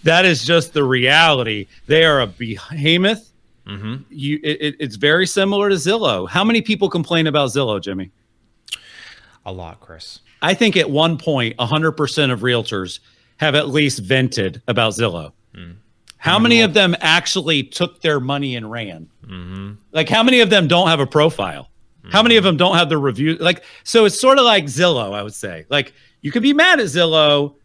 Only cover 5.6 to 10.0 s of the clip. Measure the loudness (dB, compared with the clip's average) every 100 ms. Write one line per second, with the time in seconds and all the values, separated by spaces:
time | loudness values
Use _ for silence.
5.6 | 0 0 0 0 0 -2 -2 -2 0 0
6.6 | -2 -2 -2 -2 -2 -2 0 0 -2 -2
7.6 | -2 -4 -6 -8 -10 _ _ _ _ _
8.6 | -18 -18 -18 -20 -20 -20 _ _ -14 -14
9.6 | -14 -18 -20 -20